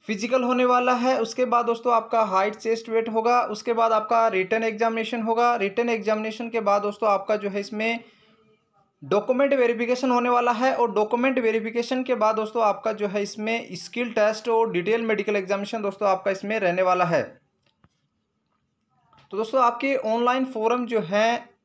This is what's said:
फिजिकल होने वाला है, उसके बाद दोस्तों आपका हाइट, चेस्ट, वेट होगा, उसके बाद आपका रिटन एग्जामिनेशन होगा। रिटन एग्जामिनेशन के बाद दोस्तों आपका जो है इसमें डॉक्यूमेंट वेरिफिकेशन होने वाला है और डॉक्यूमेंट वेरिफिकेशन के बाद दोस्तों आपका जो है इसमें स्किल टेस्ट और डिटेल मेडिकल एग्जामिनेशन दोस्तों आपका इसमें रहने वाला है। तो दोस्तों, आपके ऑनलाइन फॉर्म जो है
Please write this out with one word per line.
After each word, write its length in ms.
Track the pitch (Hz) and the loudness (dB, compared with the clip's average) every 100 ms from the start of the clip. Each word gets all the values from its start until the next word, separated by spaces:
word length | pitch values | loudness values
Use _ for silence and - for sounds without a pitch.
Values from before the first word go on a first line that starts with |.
| - | -6
फिजिकल 360 | 208 220 254 | -6 0 0
होने 220 | 240 247 | 2 2
वाला 280 | 247 247 247 | 4 4 2
है, 240 | 247 247 254 | 2 2 0
उसके 260 | 226 - | -2 -2
बाद 200 | 247 240 | 0 2
दोस्तों 280 | 233 233 247 | 0 -2 0
आपका 280 | 233 220 233 | 0 2 0
हाइट, 320 | 214 190 208 | 2 0 0
चेस्ट, 340 | 208 220 226 226 | -4 -4 -4 -2
वेट 180 | 226 226 | -2 0
होगा, 300 | 220 226 247 | 0 2 2
उसके 320 | - 208 247 | 0 -6 -4
बाद 180 | 233 226 | 0 2
आपका 360 | 220 214 233 226 | 2 2 2 2
रिटन 360 | 190 185 220 | 0 0 0
एग्जामिनेशन 580 | 226 208 226 226 220 240 | -2 0 -2 -2 -4 -4
होगा। 340 | 220 233 240 | -2 2 2
रिटन 340 | 240 196 196 233 | 2 0 0 0
एग्जामिनेशन 600 | 226 202 214 220 214 233 | 0 0 -2 -4 -8 -6
के 100 | 233 | -2
बाद 220 | 202 202 | 2 2
दोस्तों 280 | 208 202 220 | 0 -2 0
आपका 260 | 196 196 | 0 0
जो 140 | 208 202 | -2 -2
है 100 | 202 | -6
इसमें 400 | 202 214 220 233 - _ _ _ _ _ _ _ _ _ | -6 -4 -2 -4 -8 _ _ _ _ _ _ _ _ _
डॉक्यूमेंट 520 | 139 202 208 254 277 | 0 0 2 2 4
वेरिफिकेशन 580 | 277 240 226 240 247 262 | 4 2 2 0 0 2
होने 180 | 240 240 | 2 2
वाला 220 | 240 240 | 2 2
है 220 | 226 262 | 2 0
और 160 | - 233 | 2 0
डॉक्यूमेंट 480 | 196 214 240 262 262 | 2 0 2 2 2
वेरिफिकेशन 640 | 226 226 220 233 226 254 | 0 0 -2 -4 -2 -4
के 120 | 254 | -2
बाद 200 | 233 214 | 2 2
दोस्तों 280 | 214 214 233 | 2 -2 0
आपका 280 | 214 196 220 | 0 0 -4
जो 160 | 202 208 | -4 -4
है 140 | 202 | -2
इसमें 520 | 202 - 214 233 233 | -4 -6 -4 -4 -6
स्किल 360 | 175 - 233 240 | -14 -10 -6 -2
टेस्ट 380 | 220 208 220 247 | 2 2 0 0
और 220 | 226 226 | 2 2
डिटेल 300 | 175 175 226 | 0 0 0
मेडिकल 340 | 226 208 202 | 0 -2 0
एग्जामिनेशन 460 | 202 185 196 202 226 | -2 -2 -4 -4 -4
दोस्तों 280 | 202 196 202 | -6 -2 0
आपका 220 | 185 202 | 2 0
इसमें 280 | 190 202 220 | -4 -4 0
रहने 220 | 185 175 | 0 2
वाला 240 | 185 180 | 2 4
है। 180 | 175 156 101 - _ _ _ _ _ _ _ _ _ _ _ _ _ _ _ _ _ _ _ | 2 2 -2 -10 _ _ _ _ _ _ _ _ _ _ _ _ _ _ _ _ _ _ _
तो 60 | 190 | -6
दोस्तों, 240 | 220 262 | -2 2
आपके 340 | 233 233 269 | 2 2 -2
ऑनलाइन 500 | 262 220 226 240 254 | -2 0 0 2 0
फॉर्म 400 | 262 226 220 247 | -2 -2 0 0
जो 140 | 240 226 | 0 -2
है 480 | 170 202 226 240 - _ | 0 2 2 0 -6 _